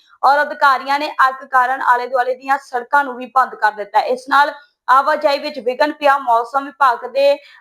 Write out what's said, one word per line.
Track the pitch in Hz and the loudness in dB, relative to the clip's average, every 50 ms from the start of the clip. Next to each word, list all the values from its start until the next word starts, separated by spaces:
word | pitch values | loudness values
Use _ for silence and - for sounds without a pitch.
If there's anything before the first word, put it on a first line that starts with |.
| _ _ _ _ - | _ _ _ _ 2
ਔਰ | 254 285 294 | 2 2 2
ਅਧਿਕਾਰੀਆਂ | 294 294 302 302 294 277 262 247 262 277 277 285 | 0 -2 -2 0 2 2 2 0 -2 -4 -4 -2
ਨੇ | 302 302 - - 262 262 | -4 -4 0 0 0 0
ਅੱਗ | 262 | 0
ਕਾਰਨ | 262 277 - 262 254 247 254 262 277 | -4 -8 -2 0 2 2 2 -2 -2
ਆਲੇ | - - 247 247 247 | 0 2 2 2 0
ਦੁਆਲੇ | 247 269 247 247 254 254 | -2 -2 -2 -2 -2 -6
ਦੀਆਂ | 254 269 269 277 277 | -6 -4 -2 -4 -4
ਸੜਕਾਂ | - - 262 240 240 - 285 285 285 | -4 -6 -8 -8 -4 0 0 0 0
ਨੂੰ | 262 240 | -2 -6
ਵੀ | 247 254 | -12 -14
ਬੰਦ | 247 - 262 247 233 233 | -2 0 0 0 0 -2
ਕਰ | - 220 208 | -2 -2 -2
ਦਿੱਤਾ | 208 208 202 - - 208 | -2 -4 -10 -2 -2 0
ਹੈ। | - | 0
ਇਸ | - 254 247 - 277 | 0 -4 -6 -2 0
ਨਾਲ | 269 277 285 302 294 - - _ _ _ _ - | 2 2 2 2 -2 -10 -18 _ _ _ _ 2
ਆਵਾਜਾਈ | 254 359 359 311 311 294 302 294 277 285 | 4 4 4 2 0 0 0 -2 -2 -2
ਵਿੱਚ | 285 302 - 269 | -4 -8 -10 -6
ਵਿਘਨ | 202 247 254 - 294 302 | -6 -6 -2 -2 -2 -2
ਪਿਆ। | 302 302 294 277 277 277 | -2 0 2 2 2 2
ਮੌਸਮ | 269 240 226 233 240 240 269 277 277 | 2 0 0 0 0 -2 -4 -6 -6
ਵਿਭਾਗ | 285 - - 277 254 233 233 - | -6 -2 0 2 2 2 -2 -6
ਦੇ | 190 226 269 277 285 285 285 - - - - | -6 -2 2 2 2 2 0 -4 -14 -20 -20